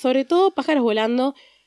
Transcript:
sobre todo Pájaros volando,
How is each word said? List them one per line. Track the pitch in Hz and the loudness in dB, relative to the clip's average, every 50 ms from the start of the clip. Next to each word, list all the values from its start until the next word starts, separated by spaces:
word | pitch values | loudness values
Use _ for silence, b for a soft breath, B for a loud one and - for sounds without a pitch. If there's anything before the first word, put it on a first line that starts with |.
sobre | - 254 254 269 262 | -4 -2 0 0 -2
todo | - 339 349 392 381 381 | 0 0 2 2 2 0
Pájaros | 302 269 - 302 277 233 | -2 -4 -2 0 0 0
volando, | 226 214 214 220 226 240 247 254 277 269 b b b b b b | 0 0 0 -2 -2 0 -2 -2 -2 -4 b b b b b b